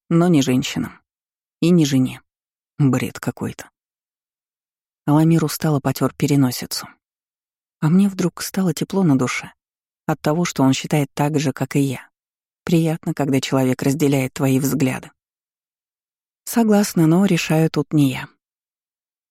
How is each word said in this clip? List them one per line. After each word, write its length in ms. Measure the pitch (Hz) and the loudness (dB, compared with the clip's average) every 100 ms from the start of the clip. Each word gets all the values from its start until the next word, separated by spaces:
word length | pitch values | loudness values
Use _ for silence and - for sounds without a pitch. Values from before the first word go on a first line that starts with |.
| - | -2
но 200 | 165 175 | 2 4
не 140 | 156 | 4
женщинам. 600 | 131 127 - - 208 - _ _ _ _ _ _ | 2 0 -2 -6 -10 -12 _ _ _ _ _ _
И 100 | 165 | 2
не 140 | 175 | 4
жене. 380 | 143 135 127 127 _ _ _ _ _ - | 4 2 0 -4 _ _ _ _ _ -2
Бред 400 | 139 120 123 - | 0 0 -2 -8
какой-то. 500 | - - 107 - - _ _ _ _ _ _ _ _ _ _ _ _ _ - | -8 -8 -8 -12 -20 _ _ _ _ _ _ _ _ _ _ _ _ _ 0
Аламир 380 | 151 160 165 | 4 4 4
устало 360 | 156 - 160 143 | 0 -4 -2 -2
потер 340 | 131 - 131 | -2 -2 -4
переносицу. 760 | - 139 143 131 - - - - - _ _ _ _ _ _ _ _ | -2 0 2 2 -2 -10 -12 -12 -20 _ _ _ _ _ _ _ _
А 80 | 156 | 2
мне 200 | 180 202 | 4 2
вдруг 340 | 190 175 - | 0 -4 -6
стало 320 | - - 185 | -8 -4 -2
тепло 280 | 151 - 190 | -2 -4 0
на 120 | 180 131 | 2 2
душе. 360 | 123 - - - _ _ _ _ - | 0 -6 -12 -18 _ _ _ _ -8
От 140 | 156 | -4
того, 240 | 151 160 | -2 -2
что 180 | 175 - | -2 0
он 100 | 135 | 0
считает 360 | 135 - 151 139 | 0 -2 -2 -2
так 240 | - 147 151 | -2 -2 -2
же, 140 | 135 | -4
как 240 | - 135 143 | -4 -4 -2
и 40 | |
я. 280 | 135 123 - _ _ _ _ _ | -2 -4 -14 _ _ _ _ _
Приятно, 500 | - 170 165 156 - | -2 0 0 -2 -4
когда 260 | 156 135 135 | -4 0 0
человек 420 | - 135 131 127 | 0 0 0 0
разделяет 500 | 139 135 143 139 127 | -2 0 2 0 -2
твои 260 | - 135 131 | -2 0 0
взгляды. 520 | 135 131 127 127 - _ _ _ _ _ _ _ _ _ _ _ _ _ | 0 0 -2 -4 -12 _ _ _ _ _ _ _ _ _ _ _ _ _
Согласна, 640 | - 240 226 202 208 180 160 | -6 0 2 2 2 2 4
но 180 | 170 196 | 4 4
решаю 440 | 170 - 160 160 | 0 0 0 0
тут 220 | 156 143 | 0 -2
не 180 | 151 139 | 2 2
я. 180 | 131 - _ _ _ _ _ _ _ _ _ _ | 0 -12 _ _ _ _ _ _ _ _ _ _